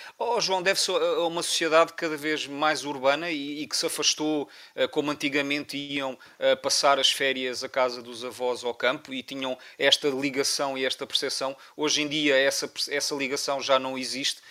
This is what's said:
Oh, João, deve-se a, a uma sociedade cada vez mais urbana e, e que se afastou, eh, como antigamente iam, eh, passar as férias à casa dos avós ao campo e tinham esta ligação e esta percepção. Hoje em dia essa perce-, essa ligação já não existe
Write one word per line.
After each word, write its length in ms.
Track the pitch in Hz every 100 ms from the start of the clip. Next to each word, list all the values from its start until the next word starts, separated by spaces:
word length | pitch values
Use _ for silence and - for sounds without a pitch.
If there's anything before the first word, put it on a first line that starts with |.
| - -
Oh, 240 | 233 226
João, 220 | 190 185
deve-se 300 | 180 190 -
a, 20 |
a 320 | 175 170 160 170
uma 160 | 170
sociedade 500 | 156 - 165 160 160
cada 220 | - 165 151
vez 300 | 151 147 131
mais 380 | 143 151 143
urbana 480 | 143 139 131 147 170
e, 300 | 151 143 147
e 40 | 139
que 100 | -
se 80 |
afastou, 640 | 165 - 147 - 156 151 135 - - -
eh, 100 | 127
como 240 | 156 147
antigamente 640 | 147 147 143 139 147 - 139
iam, 400 | 143 143 135 123 - -
eh, 160 | 135
passar 460 | 131 135 - 143 139
as 100 | 131
férias 540 | - 139 131 127 120
à 40 | 131
casa 320 | 135 127 123
dos 240 | 120 113
avós 380 | 123 107 123 120
ao 100 | 120
campo 400 | - 120 143 139
e 120 | 131
tinham 340 | - 135 131 127 - -
esta 320 | 139 135 147
ligação 720 | 131 165 131 139 - 139 131
e 60 |
esta 200 | 131 -
percepção. 520 | 139 - 135 - 135 139 - -
Hoje 260 | 151 139
em 40 | 147
dia 300 | 156 147 135
essa 320 | 139 - 143
perce-, 260 | - -
essa 180 | 143 - 143
ligação 440 | 131 139 - 139
já 160 | 123 131
não 220 | 131 131
existe 420 | 123 127 139 - -